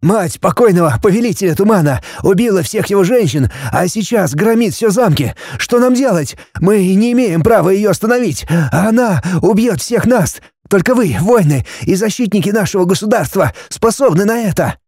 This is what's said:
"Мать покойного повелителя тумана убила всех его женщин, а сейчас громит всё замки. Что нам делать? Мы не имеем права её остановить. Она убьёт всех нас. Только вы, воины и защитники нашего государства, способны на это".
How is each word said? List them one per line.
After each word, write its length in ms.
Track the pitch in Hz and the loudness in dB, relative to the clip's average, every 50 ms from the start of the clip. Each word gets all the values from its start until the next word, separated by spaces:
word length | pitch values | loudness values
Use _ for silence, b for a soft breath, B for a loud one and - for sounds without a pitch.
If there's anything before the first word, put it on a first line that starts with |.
| - | 0
"Мать 380 | 156 196 - - 170 - - | 0 0 0 0 -4 -6 -4
покойного 580 | - 190 175 - 247 226 185 175 170 160 127 113 | -2 -2 0 4 4 4 4 4 2 2 0 2
повелителя 540 | - 214 175 220 240 240 180 - 196 180 156 | 0 2 2 2 0 -2 -2 -2 -2 -2 0
тумана 460 | - 196 208 226 196 156 147 135 - B B B B B | 2 2 2 4 4 2 2 0 -2 B B B B B
убила 380 | - 196 175 240 240 196 185 | 0 2 2 2 2 0 0
всех 260 | 151 - - 214 170 - | -2 -2 -4 -4 -4 0
его 180 | 202 202 190 | 0 0 2
женщин, 440 | 175 254 247 220 151 107 151 131 - B 131 139 123 | 2 2 0 0 0 0 0 -2 -2 B -6 -10 -4
а 160 | B 139 170 185 | B -2 -2 -2
сейчас 480 | - 220 208 - 233 220 190 156 - | -2 -4 -6 -2 -2 -2 0 -2 -2
громит 380 | 147 196 220 226 226 240 208 127 | -2 0 0 2 2 0 -2 -2
всё 160 | - 226 220 | -2 -2 0
замки. 440 | 190 214 247 214 147 - 147 117 - B B B B 120 | 0 2 2 2 2 0 0 -4 -6 B B B B -10
Что 220 | - - - 240 | -6 -2 0 2
нам 140 | 240 254 254 | 2 2 2
делать? 420 | 240 277 262 202 170 147 123 - B B B B B | 2 2 0 0 0 -2 -4 -10 B B B B B
Мы 340 | - 180 208 214 190 180 190 | 0 2 2 2 2 2 2
не 180 | 190 220 240 240 | 2 2 2 2
имеем 280 | 240 254 220 165 165 | 0 0 0 0 0
права 280 | 147 185 233 208 165 175 | 2 2 2 2 2 2
её 220 | 190 196 208 214 | 0 2 2 0
остановить. 540 | - - - 220 240 247 247 202 147 - - B 156 170 160 131 B | 0 0 0 0 0 0 0 -2 -4 -6 -6 B -2 -2 0 0 B
Она 500 | 147 180 220 220 233 247 233 190 139 B 170 185 165 | 0 0 2 2 2 2 2 0 -2 B -2 -4 0
убьёт 380 | - 170 220 185 226 247 202 135 | 2 2 2 2 2 0 -2 -4
всех 260 | - - 240 220 156 | -6 -4 -4 -2 0
нас. 360 | 208 254 240 170 113 - - b b b _ _ _ | 2 2 2 0 -2 -4 -10 b b b _ _ _
Только 260 | 196 196 170 - 254 | 0 0 2 2 2
вы, 220 | 233 247 175 120 90 | 2 2 0 0 -2
воины 440 | 160 190 247 233 190 147 147 135 - B B B B | 0 2 2 4 4 2 2 0 -2 B B B B
и 120 | B 196 | B -2
защитники 540 | 185 214 220 - - 247 202 - 214 160 202 | 0 0 -4 -2 -2 -4 -2 0 -2 -2 0
нашего 340 | 202 226 202 - - 202 180 | 0 0 -2 0 0 0 0
государства, 680 | 175 190 - - 214 220 226 160 127 - 190 175 127 B B B B | 0 0 -2 0 0 0 0 0 -2 0 0 0 0 B B B B
способны 560 | - - - 226 214 - 277 254 170 160 202 | -10 -2 -2 -2 0 2 0 2 2 2 0
на 160 | 202 226 240 | 0 0 -2
это". 340 | 233 208 165 - 165 120 - - _ | -2 -4 -2 -2 -2 -4 -4 -8 _